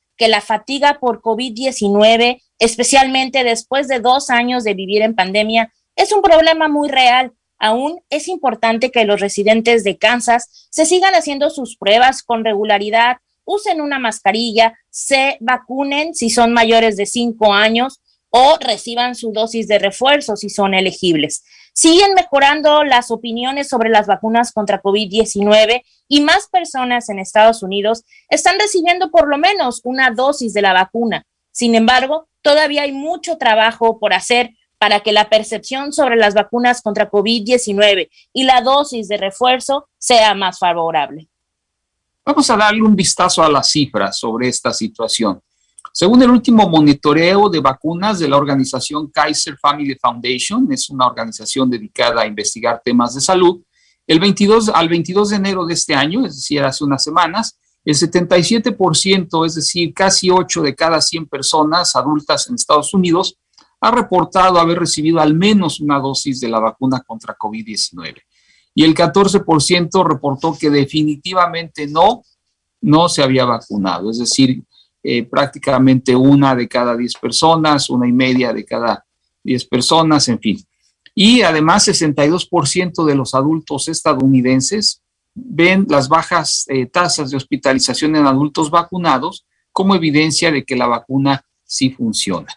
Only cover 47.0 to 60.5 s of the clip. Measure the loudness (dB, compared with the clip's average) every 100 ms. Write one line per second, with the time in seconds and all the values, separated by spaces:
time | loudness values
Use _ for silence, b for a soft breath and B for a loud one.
47 | 2 2 2 2 2 2 0 -2 -4 -4
48 | -2 -2 0 2 2 0 -2 -4 -6 -8
49 | -6 -2 -2 -2 -6 -4 -2 -2 -4 -2
50 | -2 -2 -4 -4 -4 -2 -2 -2 -6 -2
51 | -2 -2 -8 -10 -8 -2 -2 -2 -6 -2
52 | 0 0 -2 -4 -8 -4 -4 -4 0 0
53 | 0 -2 0 2 2 0 _ _ _ _
54 | 0 2 2 2 4 4 2 0 0 0
55 | 0 0 0 0 -2 -4 -4 -4 -2 -2
56 | 0 -2 -4 -6 -6 -2 -2 -2 -2 -2
57 | -2 0 0 -2 -6 -10 _ _ -4 0
58 | 0 0 2 0 2 0 -2 0 0 0
59 | 0 0 0 -2 -2 -4 -6 -4 -4 0
60 | 0 2 2 2 0